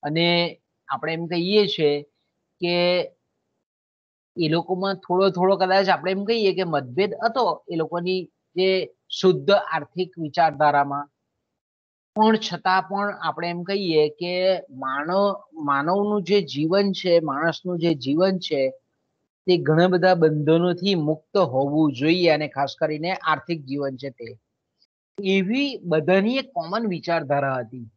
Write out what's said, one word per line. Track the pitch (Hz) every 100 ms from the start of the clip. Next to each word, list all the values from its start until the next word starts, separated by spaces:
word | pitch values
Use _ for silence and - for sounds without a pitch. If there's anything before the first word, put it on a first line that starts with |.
અને | 147 156 170 170 170 - _ _ -
આપણે | 135 156
એમ | 165 170
કહીએ | 170 175 208 202
છીએ | - 151 147 147 _ _ _ _ _
કે | 175 175 175 180 - _ _ _ _ _ _ _ _ _ _ _ _ -
એ | 160
લોકોમાં | 165 165 185 196
થોડો | 190 - 180 196
થોડો | 175 185 196
કદાચ | 185 190 190
આપણે | 165 175
એમ | 190
કહીએ | 202 233 202
કે | 175
મતભેદ | 180 151 127 123 208
હતો | - 226 262 214 160 -
એ | 165
લોકોની | 151 175 175 185 170 _ _ -
જે | 190 190 165 _ _ -
શુદ્ધ | 185 160 139
આર્થિક | 196 - 160 147 170 180 170
વિચારધારામાં, | 156 156 165 143 147 143 143 143 143 _ _ _ _ _ _ _ _ _ _ -
પણ | 220 220
છતાં | - 180 185 185
પણ | 185 196 202 196
આપણે | 165 151 170
એમ | 175
કહીએ | 175 196 185 156 151
કે | 151 175 180 185 185 143
માનવ, | 131 131 135 156 190 202 196 -
માનવનું | 320 143 139 147 196 208 208
જે | 170 202
જીવન | 156 127 156 190 202
છે, | 185 180 170
માણસનું | 160 139 165 156 180 175
જે | 170
જીવન | 151 127 151 190 185
છે | - 143 135 131 _ _ _ _ _ _ -
તે | 180
ઘણા | 143 156 180
બધા | 180 180
બંધનોથી | 180 156 151 147 165 175 175 185
મુક્ત | 190 151 156 _ 202
હોવું | 165 127 139 151 156
જોઈએ | 120 147 180 170
અને | 151 151
ખાસ | 135 139 -
કરીને | 156 151 165
આર્થિક | 185 160 151 - 165
જીવન | 135 143 139 131
છે | 139
તે. | 127 113 110 _ _ _ _ _ _ _ -
એવી | 196 196 185 247 285 233
બધાની | 175 156 151 190 208 262
એક | 262
કોમન | - 160 202 226
વિચારધારા | 170 - 170 143 143 139
હતી. | 131 110 127 113